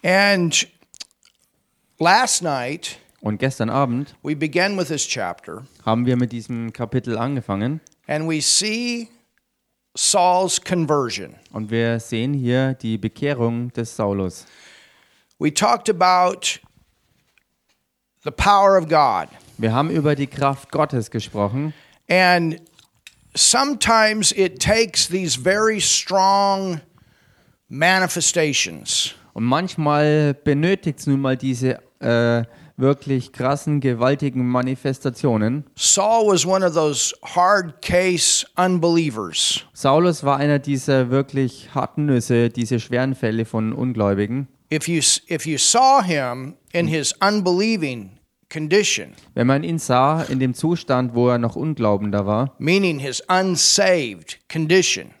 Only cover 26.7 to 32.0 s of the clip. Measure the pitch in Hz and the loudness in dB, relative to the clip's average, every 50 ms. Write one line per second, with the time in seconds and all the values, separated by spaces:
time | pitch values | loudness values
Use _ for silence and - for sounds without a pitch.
26.7 | 175 156 - _ _ _ _ _ _ _ _ _ _ _ _ _ _ _ _ _ | -6 -6 -8 _ _ _ _ _ _ _ _ _ _ _ _ _ _ _ _ _
27.7 | - 135 160 175 190 190 185 170 - 180 151 - - 175 156 151 135 - - 92 | -4 0 2 2 4 4 2 0 -2 -2 -2 0 0 0 0 0 0 -2 -2 -4
28.7 | 82 71 - - - - - - - - _ _ _ - 113 120 131 156 180 185 | -6 -12 -8 -6 -4 -4 -4 -4 -8 -16 _ _ _ -4 0 0 0 0 -2 -4
29.7 | - - 156 147 147 147 151 151 151 151 151 147 139 - _ 151 143 139 151 175 | -4 -2 0 0 2 2 2 2 2 2 2 0 0 -2 _ 0 0 2 2 0
30.7 | 196 190 - 175 139 - - 143 139 135 139 131 131 127 - 135 131 120 127 127 | 0 0 -2 -6 -6 -4 -2 0 0 0 2 0 -2 -2 -2 -4 -4 0 -2 -2
31.7 | 127 - _ _ _ _ | -2 -4 _ _ _ _